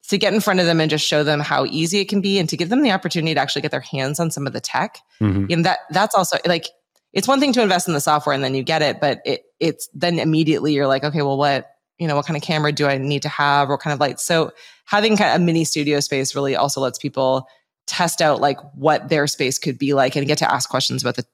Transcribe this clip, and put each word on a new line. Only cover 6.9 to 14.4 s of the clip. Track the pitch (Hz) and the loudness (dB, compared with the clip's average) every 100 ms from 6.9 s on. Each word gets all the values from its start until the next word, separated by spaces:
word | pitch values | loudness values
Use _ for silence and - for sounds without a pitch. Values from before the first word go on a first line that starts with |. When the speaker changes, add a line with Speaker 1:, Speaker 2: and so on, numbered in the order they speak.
| _ _ | _ _
Speaker 1:
it's | 190 208 | -4 0
one | 269 | 2
thing | 285 | 2
to | 240 | 2
invest | 214 180 180 | 2 2 0
in | |
the | 151 | -2
software | 156 151 147 | 2 0 0
and | 139 | -2
then | 135 135 | -2 -2
you | |
get | 127 160 | -2 0
it, | 147 - | 0 0
but | 147 123 - | -2 -2 -4
it, | 131 _ _ | -6 _ _
it's | 165 147 - | -4 -4 -12
then | 143 175 165 | -4 -2 0
immediately | 143 156 156 143 147 | 2 2 2 2 0
you're | 143 139 | 0 2
like, | 135 | 0
"Okay, | 147 156 | 0 -2
well, | 143 139 | 0 0
what, | 143 135 - _ _ _ | 0 0 -4 _ _ _
you | 165 | -2
know, | 143 | -2
what | 143 | -2
kind | 151 | -6
of | |
camera | 143 156 151 | -2 0 0
do | 147 147 | 0 0
I | 135 | 0
need | 135 143 | -2 -4
to | 147 | -4
have? | - 143 143 139 | 0 2 2 2
What | 143 | -2
kind | 156 | -4
of | 139 | -2
lights?" | 147 - - | -2 -2 0
So | 165 | 0